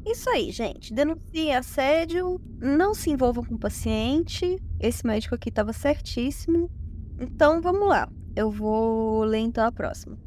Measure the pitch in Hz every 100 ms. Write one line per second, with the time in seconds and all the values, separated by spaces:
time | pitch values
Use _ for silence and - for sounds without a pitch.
0 | - 453 - 427 202 190 226 - - 220
1 | 294 320 - 320 311 254 247 - 269 311
2 | 330 339 359 359 - - 247 285 381 427
3 | - 285 254 240 233 226 208 - - 214
4 | 226 294 339 - 359 370 - - 220 240
5 | 240 214 - 247 - - 208 226 285 294
6 | - - 247 - - 330 349 - - -
7 | - - - - 302 330 330 381 403 254
8 | - - - - 220 208 214 214 226 226
9 | 220 220 220 220 226 233 226 - - -
10 | - 208